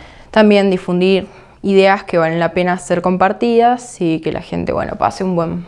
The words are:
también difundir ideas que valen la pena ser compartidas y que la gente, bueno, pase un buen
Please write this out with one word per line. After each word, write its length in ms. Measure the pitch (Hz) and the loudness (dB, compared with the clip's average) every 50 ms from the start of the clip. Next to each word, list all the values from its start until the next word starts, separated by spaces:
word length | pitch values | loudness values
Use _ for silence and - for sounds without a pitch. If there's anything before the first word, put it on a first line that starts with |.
| - - - - - - | -20 -20 -20 -20 -10 -2
también 380 | - 220 214 208 202 202 196 196 | 2 4 4 6 6 4 4 2
difundir 580 | 185 180 - 185 175 180 185 190 196 180 196 - - - - - - _ | 0 -2 -2 -2 -2 0 2 2 2 0 -2 -6 -16 -20 -20 -20 -16 _
ideas 420 | - 202 196 190 190 190 196 208 - | -2 2 4 4 4 4 4 0 -2
que 140 | - - | -4 -2
valen 220 | 170 160 165 165 170 | 0 0 0 0 -2
la 140 | 170 165 - | -2 -2 -2
pena 240 | 185 180 180 180 | -2 -2 -2 -2
ser 240 | 180 - - 180 175 | -4 -4 -4 -4 -2
compartidas 1000 | 175 185 185 180 185 190 208 - 240 240 233 226 233 240 247 247 - - - - | 0 0 0 2 0 0 0 -2 -2 0 2 4 4 2 2 -2 -6 -14 -8 -4
y 180 | 180 165 160 160 | -4 -2 -2 -2
que 120 | - 156 | -4 -6
la 100 | - - | -6 -8
gente, 320 | 170 - 170 175 - - - | -10 -8 -8 -6 -4 -4 -4
bueno, 220 | 82 78 - - | -4 -4 -6 -6
pase 280 | - - 107 - - 190 | -4 -4 -4 -2 -4 -4
un 120 | 185 180 | -4 -2
buen 300 | 170 165 170 170 175 175 | -2 -4 -4 -6 -10 -10